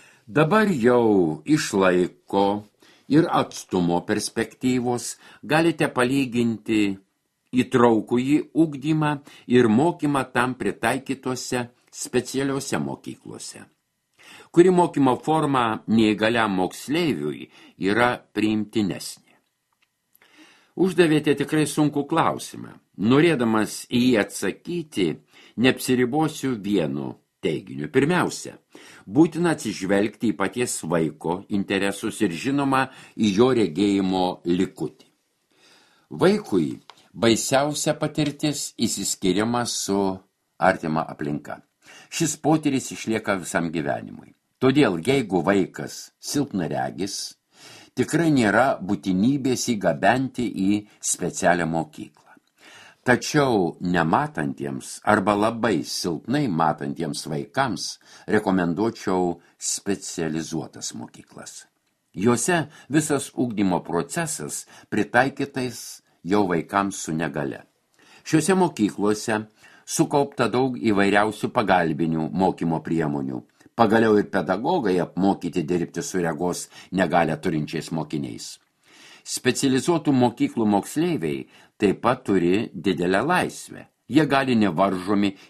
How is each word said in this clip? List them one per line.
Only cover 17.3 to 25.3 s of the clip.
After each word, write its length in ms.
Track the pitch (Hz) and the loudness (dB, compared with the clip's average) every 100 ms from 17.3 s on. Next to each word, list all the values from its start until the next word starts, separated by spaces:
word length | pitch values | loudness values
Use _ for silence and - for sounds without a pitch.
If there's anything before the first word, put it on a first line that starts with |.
| 64 65 - - - | -8 -12 -20 -20 -4
yra 340 | 92 107 120 120 - | 0 2 2 0 -6
priimtinesnė. 920 | - 107 107 104 117 98 69 - - _ _ _ _ _ _ _ _ _ _ _ _ - _ _ - | -2 0 0 -2 -2 -2 -4 -10 -16 _ _ _ _ _ _ _ _ _ _ _ _ -20 _ _ -2
Uždavėte 560 | 190 165 170 151 151 143 | 0 4 4 4 2 0
tikrai 300 | 139 156 151 | 0 0 0
sunkų 380 | - 151 147 139 | 2 0 0 -2
klausimą. 720 | 160 127 - - 60 57 - _ - | 0 0 -2 -8 -16 -18 -20 _ -4
Norėdamas 840 | 104 135 170 151 117 110 101 - - | 2 6 4 4 2 0 0 -6 -4
į 140 | 123 | 0
jį 140 | 123 117 | 4 4
atsakyti, 920 | 98 - 98 82 - 175 156 - 87 71 _ | 2 -2 -6 -6 -8 -8 -6 -2 -2 -2 _